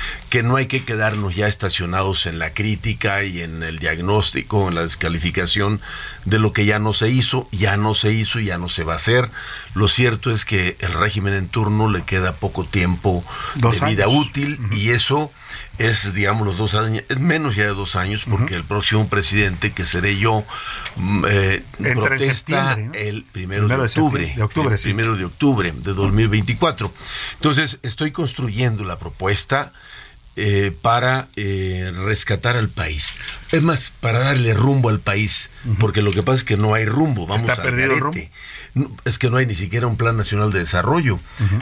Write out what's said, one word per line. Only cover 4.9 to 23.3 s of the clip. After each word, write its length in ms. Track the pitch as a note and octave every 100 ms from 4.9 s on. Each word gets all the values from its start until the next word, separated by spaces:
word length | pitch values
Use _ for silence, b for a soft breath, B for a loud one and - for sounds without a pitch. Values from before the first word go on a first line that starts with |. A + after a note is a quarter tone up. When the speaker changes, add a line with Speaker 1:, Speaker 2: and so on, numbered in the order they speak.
| - E2 E2 E2+ F2+ F2 - G2+ G#2+ B B B B -
Speaker 1:
de 140 | A2
lo 120 | G#2+
que 120 | G#2+ G#2
ya 140 | G#2+
no 140 | G#2+
se 160 | G#2 A2
hizo, 380 | B2+ B2 B2+ -
ya 260 | F#2+ G2+ G2+
no 160 | G#2+
se 180 | G#2+ G#2+
hizo 280 | A2 A2 A#2
y 60 | G#2
ya 120 | F2
no 100 | F2
se 160 | -
va 100 | D#2+
a 40 | E2
hacer. 320 | G#2+ A#2+ B2+ B B B B
Lo 140 | F#2 G2+
cierto 440 | - B2 A2 B2+
es 120 | A2
que 320 | - G2 F2+ -
el 140 | F2+
régimen 400 | E2 G#2 G#2 G2
en 140 | G2 F2+
turno 420 | - G#2 G#2+ A2
le 140 | F#2
queda 300 | D2+ F#2+ F2+
poco 320 | - G2 - F2+
tiempo 580 | G2+ F2 F2 G2+ F2+ B B B -
Speaker 2:
Dos 240 | A#2 A2+
Speaker 1:
de 80 | C#3
vida 180 | G#2 G2+
Speaker 2:
años. 220 | C#3 C#3+
Speaker 1:
útil, 320 | C#3 C#3+ C#3+ G#2+
Speaker 2:
Ujú. 100 | G#2+
Speaker 1:
y 140 | G#2+
eso 400 | A#2+ - C#3+ D3 B B B B -
es, 360 | A2+ A2 G2+
digamos, 320 | F#2 G2 A2 G#2
los 120 | F2+
dos 180 | G#2+ G#2
años, 280 | A2 A2 -
es 120 | C3
menos 360 | E3 D#3+ D3 G#2
ya 80 |
de 60 | G#2
dos 260 | G2 G2 F#2+
años, 300 | F#2 G#2+ -
porque 240 | G2+ A#2+
Speaker 2:
Ujú. 20 | F2+
Speaker 1:
el 80 | D#2
próximo 420 | G2+ - G#2+ G2+
presidente, 640 | G2+ F#2 G2+ G2 F2 G#2+
que 120 | F#2+
seré 340 | E2 F2 G2 G2
yo, 260 | A2+ A2 G#2+ B B B B -
mm, 280 | F#2 G2+ F2+
eh, 360 | G2+ F#2+ F#2+ - -
Speaker 2:
Entra 140 | G2+
en 80 | B2
Speaker 1:
protesta 340 | C3+ C3+ C3+
Speaker 2:
septiembre, 520 | C3 - C#3+ C3+ A2+ A2
¿no? 60 |
Speaker 1:
el 300 | B2 G#2 G#2+
primero 380 | -